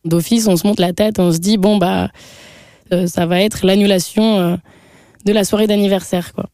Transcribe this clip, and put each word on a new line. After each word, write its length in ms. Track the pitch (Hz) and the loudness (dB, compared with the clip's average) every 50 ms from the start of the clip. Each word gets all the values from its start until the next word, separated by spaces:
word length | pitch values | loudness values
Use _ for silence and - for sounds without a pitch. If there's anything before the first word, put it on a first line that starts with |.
| _ | _
D'office, 420 | 165 165 170 165 - 233 233 220 | 0 -2 -2 0 0 0 0 2
on 100 | 214 180 | 2 0
se 100 | 165 - | 2 2
monte 140 | 202 208 - | 0 0 0
la 120 | 180 180 | -2 -2
tête, 260 | 175 - 208 214 214 - | 0 0 -2 0 0 0
on 140 | 180 170 | 0 0
se 60 | 160 165 | 0 0
dit, « 180 | 170 202 220 202 | 0 0 0 2
Bon, 200 | 185 214 208 202 | 2 2 2 2
bah, 320 | 175 180 190 - 180 196 _ - - - - - - - - - - - _ _ _ - | 0 0 0 -2 -4 -6 _ -14 -20 -20 -20 -20 -20 -20 -20 -20 -20 -20 _ _ _ -4
euh, 140 | 180 175 175 | -2 -2 -2
ça 180 | 175 - 185 175 | -2 -2 -4 -2
va 160 | 165 180 180 | 0 0 0
être 240 | 202 214 - - - | 0 -2 -2 0 0
l'annulation, 760 | 185 196 208 202 202 196 180 165 - - 214 220 226 214 196 | 2 2 4 4 2 2 0 -2 -2 -2 0 2 2 2 2
euh, 180 | 175 175 180 180 _ - - - _ _ _ - _ _ _ _ - | 0 0 -2 -4 _ -16 -20 -20 _ _ _ -20 _ _ _ _ -4
de 80 | 202 | -2
la 120 | 208 214 196 | 0 0 0
soirée 220 | - - 208 220 | 0 0 0 0
d'anniversaire, 680 | 208 208 202 202 196 196 185 175 - - 180 175 - - | 0 2 0 2 0 0 -2 -2 -4 -6 -6 -6 -6 -10
quoi. » 100 | - 190 - | -12 -12 -12